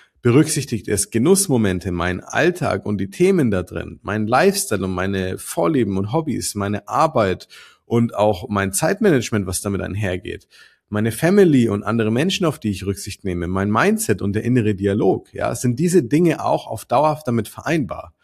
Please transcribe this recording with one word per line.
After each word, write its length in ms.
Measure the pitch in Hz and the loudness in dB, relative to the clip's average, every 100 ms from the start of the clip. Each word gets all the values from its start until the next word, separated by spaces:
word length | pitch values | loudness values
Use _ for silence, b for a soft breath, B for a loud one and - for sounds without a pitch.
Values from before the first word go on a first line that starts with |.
| b _ | b _
Berücksichtigt 680 | 120 127 156 - 127 110 - | 4 4 4 0 -4 -6 -4
es 220 | 101 - | -4 -2
Genussmomente, 840 | 117 139 190 - 127 104 92 95 | 0 4 2 2 2 2 0 -4
meinen 280 | 87 87 92 | -2 -2 -4
Alltag 680 | - - 156 175 123 98 107 | -4 0 0 0 -2 -2 -4
und 140 | 104 | -4
die 100 | 98 | -6
Themen 400 | - 180 190 127 | 0 2 4 2
da 140 | 95 | 0
drin, 360 | 87 92 82 82 | -4 -8 -10 -12
meinen 240 | - 104 107 | -6 -4 0
Lifestyle 560 | 127 185 196 - 104 95 | 4 4 2 -2 -2 -2
und 60 | |
meine 460 | 90 95 98 92 95 | -2 -2 -2 -4 -6
Vorlieben 600 | - - 170 147 104 95 | -8 -2 0 2 0 -2
und 160 | 104 | -2
Hobbys, 420 | 151 160 101 92 101 | -2 -2 -6 -6 -4
meine 320 | 98 104 - | -4 -4 -4
Arbeit 600 | 113 156 139 101 90 - B B B - | 0 2 2 0 0 -8 B B B -2
und 300 | 117 117 - | 0 0 2
auch 320 | 107 98 117 | 0 0 -2
mein 260 | 101 98 | -2 -2
Zeitmanagement, 760 | 95 160 202 214 139 110 107 92 | -2 -2 2 2 2 0 -4 -4
was 140 | 92 | -4
damit 200 | 104 98 | -4 -4
einhergeht, 680 | 90 101 101 92 87 85 - b b b _ | -4 -4 -4 -4 -6 -12 -16 b b b _
meine 180 | 107 113 | -2 -2
Family 580 | 110 160 202 185 139 113 | 0 4 6 6 6 4
und 140 | 101 | 2
andere 280 | 104 113 107 | 0 0 0
Menschen, 340 | 117 175 190 170 | 0 0 0 -2
auf 140 | - | -2
die 100 | 110 | -4
ich 160 | 92 95 | -4 -4
Rücksicht 380 | 98 - - 98 | -6 -10 -8 -6
nehme, 220 | 87 85 | -4 -2
mein 240 | 95 98 | -2 0
Mindset 500 | 104 185 220 - 107 | 2 2 0 0 -2
und 120 | 101 | -2
der 100 | 101 | -2
innere 320 | 107 123 107 95 | 0 2 2 0
Dialog, 580 | 98 101 190 151 - | 0 2 2 0 -4
ja, 220 | - - - | -6 -4 -2
sind 240 | 123 120 | -2 0
diese 240 | 170 175 | 2 2
Dinge 420 | 120 147 175 147 107 | 4 4 4 2 0
auch 220 | 147 - | -2 -4
auf 180 | 110 - | -10 0
dauerhaft 420 | 127 156 147 - | 2 2 0 -2
damit 200 | 117 107 | -2 -2
vereinbar? 640 | - - 165 98 - - b | -6 -2 -2 -2 -8 -12 b